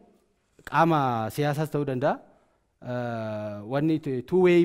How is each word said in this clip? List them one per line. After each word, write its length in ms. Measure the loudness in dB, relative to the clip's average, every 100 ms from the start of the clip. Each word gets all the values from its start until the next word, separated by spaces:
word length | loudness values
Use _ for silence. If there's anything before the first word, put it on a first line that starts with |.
| _ _ _ _ _ _ -2
qaama 320 | 2 4 4 2 -2 -4
siyaasaas 380 | -2 -2 -2 -4
ta'uu 160 | -4 -4
danda'a. 260 | -2 -2 -2 -8 _ _ _ _ _
Eh, 760 | -10 -8 -6 -6 -8 -8 -10 -12 -6
wanni 260 | -2 0 -2
tu-, 220 | -4 -6
two 160 | -2 4
way 160 | 6 6